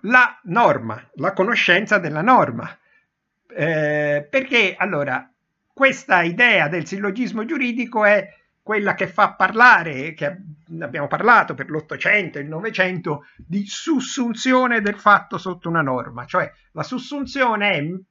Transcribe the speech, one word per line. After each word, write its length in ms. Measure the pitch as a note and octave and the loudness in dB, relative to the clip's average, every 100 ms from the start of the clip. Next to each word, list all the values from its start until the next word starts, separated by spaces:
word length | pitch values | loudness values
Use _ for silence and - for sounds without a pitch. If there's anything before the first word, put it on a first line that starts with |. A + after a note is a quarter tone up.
la 360 | F#3+ B3+ A#3+ - | 4 4 4 0
norma, 680 | G#3 G3 A3 C#3+ A2+ A2 - | -2 2 4 2 -2 -10 -12
la 180 | - E3 | -4 -4
conoscenza 640 | F#3+ G3 A#3 - F3+ A3 G#3 | 0 0 2 4 2 4 0
della 240 | E3 D3+ | 0 -2
norma. 560 | G3+ B3+ D3+ A2+ A2+ - _ _ _ _ _ _ _ | 4 4 4 -2 -12 -16 _ _ _ _ _ _ _
Eh, 760 | - D3+ D#3 D3+ D3+ D3 D3 C#3+ | -4 -2 0 0 0 0 -2 0
perché 460 | C4+ C4 A#3+ G3 F3 | -4 0 2 2 0
allora 500 | F#3 D#3+ C#3+ C3 - _ _ _ _ | -2 -2 -2 -4 -8 _ _ _ _
questa 500 | - C4+ C4 - F#3 | -2 -2 -2 0 2
idea 460 | E3+ F3 B3 G3+ D3 | 2 2 4 4 2
del 180 | F3 D#3 | -2 -6
sillogismo 580 | G3 G3+ G3 A#3 A3 | -4 -4 -4 -6 -6
giuridico 600 | A3 D#4 B3 A#3 A#3+ A#3 | -6 -4 -4 -4 -4 2
è 240 | G#3 G#3 G3 _ _ _ | 4 4 0 _ _ _
quella 320 | - G#3+ G3+ | -6 -2 -2
che 140 | - F#3 | -2 -4
fa 240 | - G3 | 2 0
parlare, 840 | - F#3+ A3 B3 G#3 E3 C3 D3+ | 2 0 6 6 6 4 -6 -8
che 120 | D#3 D3 | -4 -6
ab-, 560 | F3+ D#3+ D3+ _ E3 | -6 -16 -20 _ -12
abbiamo 260 | D3 D3+ C#3+ | -8 -6 -4
parlato 460 | D#3 G3+ A3+ E3 | 0 4 4 4
per 160 | C#3 C#3 | -4 -6
l'Ottocento 680 | D3+ D3+ C#3 F3+ G#3 E3+ D3+ | -8 -8 -4 0 0 0 -8
e 40 | |
il 60 | C#3+ | -10
Novecento, 760 | D#3 A3 A3 F#3 F#3 E3+ D3 - _ | -8 -8 -2 -2 -2 -4 -6 -8 _
di 300 | - F#3+ G3+ | -6 -6 -4
sussunzione 1160 | - - C#4+ B3+ - A#3+ A3 B3+ B3+ B3+ A#3 | -8 -2 -2 -2 -4 -4 -2 2 2 4 2
del 140 | G3+ G#3 | -2 -4
fatto 400 | - G3+ - E3+ | 0 0 0 -10
sotto 320 | F#3 F3+ E3+ | -10 -8 -4
una 140 | E3 | -2
norma. 440 | C#3+ B2+ A#2+ A#2 B2 | -2 -4 -6 -14 -6
Cioè 220 | F3+ D#3 _ _ | -4 -4 _ _
la 120 | D#3+ | -12
sussunzione 840 | D3 B3+ B3+ C#4+ C4+ C#4 B3 G#3+ G3+ | -8 -8 -8 -10 -8 -2 -2 0 0
è 120 | F3 D3+ F#3+ F#3+ | -2 -4 -8 -14